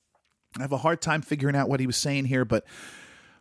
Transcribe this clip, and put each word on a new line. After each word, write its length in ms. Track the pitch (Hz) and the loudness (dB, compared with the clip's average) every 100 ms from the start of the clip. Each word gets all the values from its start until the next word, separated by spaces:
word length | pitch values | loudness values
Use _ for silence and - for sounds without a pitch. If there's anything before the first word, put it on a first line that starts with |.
| _ _ _ _ _ - | _ _ _ _ _ -8
I 40 | |
have 100 | 135 | -4
a 60 | 135 | 0
hard 240 | 151 165 | 2 0
time 200 | - 156 | 0 0
figuring 340 | - 147 139 139 | 0 0 2 2
out 120 | 131 | 2
what 120 | 139 | 0
he 80 | 131 | 0
was 100 | 120 | 0
saying 280 | 147 139 135 | 0 0 2
here, 200 | 131 123 | 2 2
but 200 | 113 - - - - - - - - | 0 0 -14 -18 -20 -20 -20 -20 -14